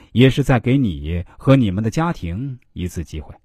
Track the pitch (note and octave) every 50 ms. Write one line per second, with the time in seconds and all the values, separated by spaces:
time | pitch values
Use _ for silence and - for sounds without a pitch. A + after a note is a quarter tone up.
0 | - _ - G#2+ C3 C3 A#2 D3 C3 C#3 C3+ A2+ - A#2+ C3 C#3+ C3 G2+ D#2+ C#2+
1 | D2 D#2+ F2 F2 F#2 - - - - C3 C3+ C3+ A#2 G2 F2+ G2+ A2 A2+ - D#3+
2 | E3 F3 E3 - F#2 E2 E2+ G#2 C3+ C#3+ B2+ A#2+ _ _ - E2 F2 F2 - F2
3 | D#2 - - D2+ C#2+ - - _